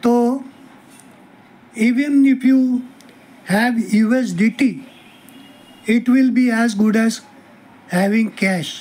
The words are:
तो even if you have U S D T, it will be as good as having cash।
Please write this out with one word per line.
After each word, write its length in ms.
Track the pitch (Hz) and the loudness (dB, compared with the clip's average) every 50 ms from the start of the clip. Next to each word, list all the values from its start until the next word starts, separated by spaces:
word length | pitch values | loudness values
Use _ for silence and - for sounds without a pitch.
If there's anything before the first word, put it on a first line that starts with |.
तो 420 | - 240 240 240 240 240 262 277 - - - - - - - - - - - - - - - - - _ - - - _ - - - - _ | 0 0 0 2 0 0 -2 -4 -8 -14 -20 -20 -20 -20 -20 -20 -20 -20 -20 -20 -20 -20 -20 -20 -20 _ -20 -20 -20 _ -20 -20 -20 -18 _
even 480 | 233 220 240 247 247 285 294 285 277 269 | 0 0 0 2 0 -2 0 2 2 4
if 180 | 269 262 262 - | 4 2 2 2
you 360 | 254 269 262 254 254 254 240 - - - - - - - - - - - - - - | 2 4 4 2 2 -2 -4 -4 -8 -20 -20 -20 -20 -20 -20 -20 -20 -20 -20 -6 -4
have 240 | 180 208 226 247 240 226 208 - 208 | -2 0 0 0 -2 -2 -4 0 0
U 200 | 208 220 214 247 | 0 2 2 0
S 180 | 262 254 208 | 0 -2 -4
D 180 | 175 170 208 226 | -2 0 -2 -2
T, 100 | - - 285 247 180 139 - - - - - - - - - - - - - - - - - - - - - - | 0 0 -2 -2 -2 -4 -14 -20 -20 -20 -20 -20 -20 -20 -20 -20 -20 -20 -20 -20 -20 -20 -20 -20 -20 -14 -4 -2
it 200 | 220 240 233 - | -2 0 2 2
will 220 | 247 262 262 262 | 2 4 2 2
be 200 | 226 240 254 247 226 | 2 2 0 0 0
as 200 | 226 233 240 208 | 0 -2 -2 0
good 220 | 196 214 214 208 | 0 0 2 2
as 240 | 226 226 226 226 - - - - - - - - - - - - - - - | 2 0 0 -2 -4 -14 -20 -20 -20 -20 -20 -20 -20 -20 -20 -20 -20 -14 -6
having 360 | - 180 190 196 208 226 226 208 - - | -2 -2 0 0 0 0 -2 -2 -4 -4
cash। 300 | 202 190 190 175 156 - - - | -4 -2 -2 -4 -6 -8 -12 -16